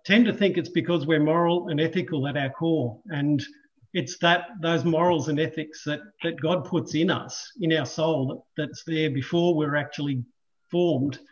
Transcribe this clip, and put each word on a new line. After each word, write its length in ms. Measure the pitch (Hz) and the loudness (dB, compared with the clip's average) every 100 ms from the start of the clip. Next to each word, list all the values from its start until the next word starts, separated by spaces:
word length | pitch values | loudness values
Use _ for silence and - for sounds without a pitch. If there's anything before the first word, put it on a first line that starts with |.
tend 200 | - 220 214 | 4 6 6
to 60 | |
think 240 | - 196 175 | 4 2 2
it's 140 | - | 0
because 360 | 170 - 170 143 | 0 2 0 2
we're 140 | 156 | 4
moral 480 | 151 170 170 175 175 | 4 4 4 2 0
and 120 | 147 | 0
ethical 460 | 160 180 - 151 139 | 0 0 -2 -2 -2
at 100 | 139 | -2
our 140 | 135 | -4
core, 480 | - 165 156 123 110 - | -2 0 0 -2 -6 -8
and 300 | 147 143 143 - - _ _ _ | -2 0 0 -2 -14 _ _ _
it's 260 | 180 127 - | -6 -4 0
that, 280 | 170 175 - 214 | 2 2 0 -4
those 240 | 165 170 | 0 0
morals 440 | 170 160 180 160 143 | 2 2 4 2 0
and 100 | 147 | 0
ethics 460 | 160 160 156 - | -2 -4 -10 -10
that, 160 | 151 151 - _ | -8 -8 -10 _
that 160 | 170 160 | -6 -4
God 240 | 160 180 | -2 -2
puts 300 | - 170 - | -2 -4 -2
in 160 | 151 175 | 0 0
us, 420 | 123 - - - - | 0 -6 -12 -14 -4
in 120 | 165 | 0
our 140 | 160 127 | 0 -2
soul, 580 | - 160 147 131 165 - - | -2 0 0 -2 -6 -10 -8
that, 100 | 147 | -8
that's 160 | - | -8
there 260 | - 160 156 | -6 -2 0
before 440 | 135 127 170 175 | -2 0 2 2
we're 220 | 151 151 147 | 2 0 -2
actually 480 | 143 - 143 131 120 _ _ _ _ | -4 -6 -4 -4 -6 _ _ _ _
formed, 520 | 175 175 135 143 - - | 0 2 2 -2 -6 -16